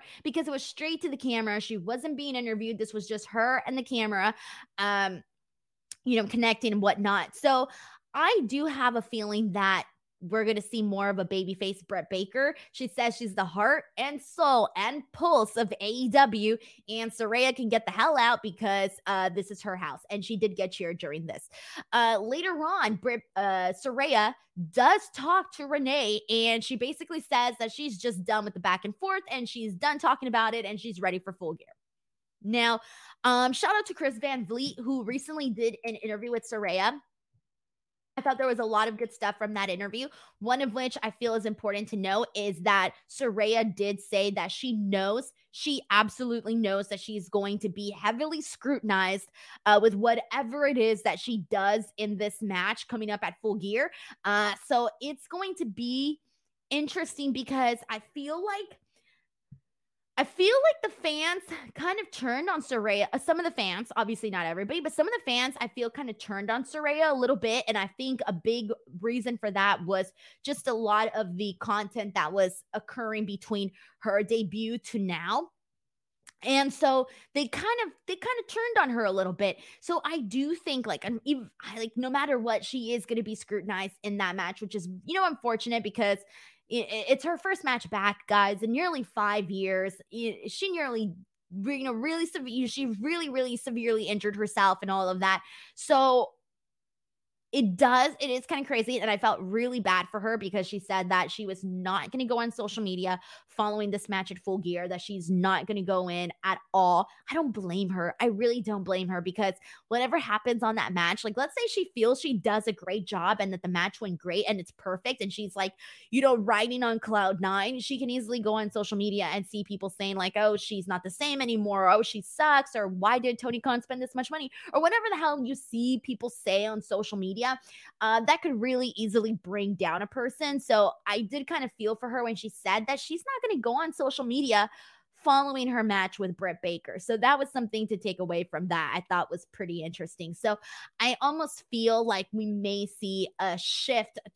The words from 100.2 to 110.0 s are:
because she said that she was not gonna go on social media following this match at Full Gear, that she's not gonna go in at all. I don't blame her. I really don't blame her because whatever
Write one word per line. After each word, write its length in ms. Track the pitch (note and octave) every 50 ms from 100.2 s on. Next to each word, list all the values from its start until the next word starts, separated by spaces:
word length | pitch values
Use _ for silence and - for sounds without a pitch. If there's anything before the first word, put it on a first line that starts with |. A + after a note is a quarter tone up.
| F#3+ A3 A#3 A3
because 260 | G3+ F#3 F#3+ G3+ F#3
she 140 | - G#3 G3+
said 300 | F3+ - G3 F#3+ F#3 F3+
that 200 | F#3+ F3+ F3 -
she 160 | - - G#3+
was 180 | F#3+ F#3+ F#3 F#3+
not 480 | F#3+ F#3 F#3 F3+ F#3 F#3+ F#3 D3 G3
gonna 140 | - B3+ C4
go 140 | A3+ A#3+ A#3
on 120 | A#3 A#3
social 300 | A3+ - G#3 G#3 - A3+
media 380 | G#3+ F#3+ F#3 F3+ F#3+ F#3 F#3 F3+ - - - - _ _
following 440 | - - G#3+ G#3 G#3 G#3+ G#3 G3+
this 180 | G3 G3+ - -
match 220 | G3 F#3+ F#3+ -
at 80 | F#3+ F3+
Full 180 | - G3+ F#3+ G3+
Gear, 300 | D#3+ F3 F3 F3 F3+ F3
that 140 | F3+ F3
she's 280 | - - G3+ F#3+ E3 E3
not 380 | F#3+ F3+ F3+ F#3+ F#3+ D#3+ - A3
gonna 160 | G#3 G3+ F#3
go 260 | F#3 F#3+ F#3 F#3 F3+
in 240 | F3 F3 F3 E3+ - _ -
at 140 | F#3+ F#3 - - _ -
all. 340 | F#3+ F#3 F3+ F3+ F3 G3 - - - - -
I 60 | C4+
don't 160 | E4 D#4+ C4+
blame 400 | G3+ G#3 F#3+ F3 E3+ G3 G3+ F3+
her. 240 | F#3+ F#3 E3+ E3+ - -
I 60 | A#3
really 340 | A#3+ G#3 G3 A#3+ A#3 A#3+ B3
don't 240 | F#3+ A3 G#3+ G3 F#3
blame 240 | G3 F#3+ F#3 F#3 F3+
her 120 | F#3 F3
because 320 | F3 F#3 F3+ - G#3 G3 F#3 - - - - - _ -
whatever 280 | A3+ A#3+